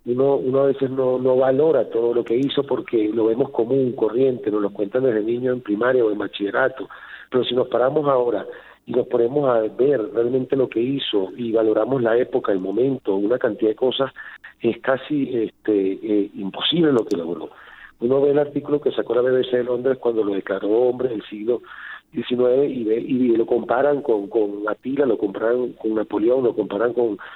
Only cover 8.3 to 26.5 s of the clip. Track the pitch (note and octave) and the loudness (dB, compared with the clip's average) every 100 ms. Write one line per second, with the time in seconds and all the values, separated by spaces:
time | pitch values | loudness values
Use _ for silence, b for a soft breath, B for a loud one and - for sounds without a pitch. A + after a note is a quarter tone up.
8.3 | G2+ F#2 B B B - A#2+ A#2 A#2+ A#2 | -2 -4 B B B -4 -2 0 0 2
9.3 | C#3+ C#3 A#2 A2 G2+ C3+ C3 G#2+ A2 A#2 | 2 2 2 0 0 2 2 0 -2 0
10.3 | C3 B2+ C3+ A#2+ A2 B2 C#3 - G#2 F#2 | 0 0 0 0 0 -2 -2 -2 -2 -2
11.3 | - A#2 A2 A2 G#2+ A2 C3 A#2 A#2 B2+ | -4 -2 2 2 2 2 0 2 2 2
12.3 | B2+ - F#2+ F#2+ G#2 C3+ B2+ - G2 G2+ | -2 0 -2 -2 0 0 0 -2 0 0
13.3 | B2+ C3 G2+ A2 A2 C3 A#2+ C3 - B | 0 -2 0 -2 0 0 0 -4 -6 B
14.3 | B B B A#2 A2 - C3 - D3+ C3 | B B B -4 -2 0 -2 -2 -2 -2
15.3 | A#2 G#2 - - G#2 F#2+ F#2+ - G#2 G2 | -2 -4 -4 0 2 2 -2 0 0 0
16.3 | - G2 - - E3 D#3+ B2 G#2 F#2 E2 | -4 -8 -6 -2 2 4 2 0 -2 -4
17.3 | E2 D#2 - B B B B B2 C3+ C#3+ | -8 -10 -16 B B B B 0 2 4
18.3 | C#3+ D3 C#3+ C3+ D3 C3 - G#2 A#2 B2+ | 2 0 -4 -2 -2 0 -2 0 0 2
19.3 | B2+ B2+ B2 A#2+ B2 C3 B2+ A#2+ A2 G2+ | 2 0 -2 -2 -2 -2 0 0 0 0
20.3 | G2 - F#2+ G2+ A2 B2+ B2 B2+ G#2+ - | -2 -4 -4 0 2 2 2 -2 -4 -8
21.3 | G#2+ G#2+ B2 - B B B B D#3 - | -6 -2 -2 -4 B B B B -8 -4
22.3 | B2 B2 C3 C#3+ C3 A2 A2+ - B2+ B2+ | 0 2 4 2 0 -2 -2 0 2 2
23.3 | A2+ A2 A#2+ G#2+ A#2 C#3 C#3+ B2 A2 G2+ | 2 2 0 0 2 2 2 2 0 0
24.3 | A2+ G#2 G#2 G#2 G#2 B2+ C#3+ C#3 G#2 G#2 | 0 0 -2 -6 -6 -4 0 0 0 -2
25.3 | G2 A2 B2 B2 - A2 A2 G#2+ G#2 A2 | -2 0 0 -2 -4 -2 -2 -2 0 2
26.3 | C3 A#2+ | 2 2